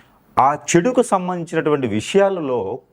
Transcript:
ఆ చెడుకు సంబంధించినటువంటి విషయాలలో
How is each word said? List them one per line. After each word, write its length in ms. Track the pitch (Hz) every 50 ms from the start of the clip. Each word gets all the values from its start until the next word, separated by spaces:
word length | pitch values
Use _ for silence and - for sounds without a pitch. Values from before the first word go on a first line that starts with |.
| _ _ _ _ _ _ - 113
ఆ 160 | 123 139 147
చెడుకు 480 | 147 - - - 170 170 254 254 262 233
సంబంధించినటువంటి 840 | - 208 190 180 180 180 175 165 160 170 160 - 156 147 139 131
విషయాలలో 920 | 110 101 107 110 - - 190 196 196 190 175 156 135 127 117 95 95 117 135 - _